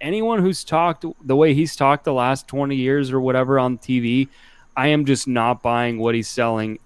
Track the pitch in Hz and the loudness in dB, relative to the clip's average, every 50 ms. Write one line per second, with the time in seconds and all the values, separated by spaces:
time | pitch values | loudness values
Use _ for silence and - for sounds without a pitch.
0 | 135 151 190 220 220 226 226 208 180 190 175 - - - 160 160 170 175 160 - | -8 -4 -4 -2 -2 0 0 2 2 0 0 -2 -6 -2 0 0 0 0 -2 -4
1 | - 165 - - 156 131 131 143 160 160 135 147 160 156 - - 139 135 147 143 | -8 -12 -12 -10 -4 0 2 4 4 4 4 2 0 -2 -2 0 2 2 2 2
2 | - 160 135 127 123 127 135 139 - - 135 139 143 139 139 131 127 131 139 147 | 0 -2 0 0 0 0 0 -2 -6 -8 -6 -4 -4 -2 -2 -2 0 0 0 0
3 | 139 127 131 131 131 127 127 127 127 131 139 135 127 127 127 110 - - 127 123 | 0 0 -2 -2 0 0 2 0 2 2 2 2 2 0 -2 -4 -4 -2 -2 0
4 | 117 117 120 131 135 135 - - - - - - - _ - 127 131 147 151 151 | 0 0 0 0 0 -2 -6 -20 -20 -20 -20 -20 -20 _ -6 -2 0 2 2 2
5 | 143 139 135 - - 135 123 120 113 120 123 - - 117 120 120 120 120 117 110 | 2 2 0 0 0 -2 0 0 2 0 0 0 -2 -2 0 0 0 -2 -2 -2
6 | 113 117 117 117 104 - - 123 117 117 113 110 110 110 107 - - | -2 0 0 -2 -4 -4 -4 -2 -2 0 0 -2 -4 -6 -6 -10 -8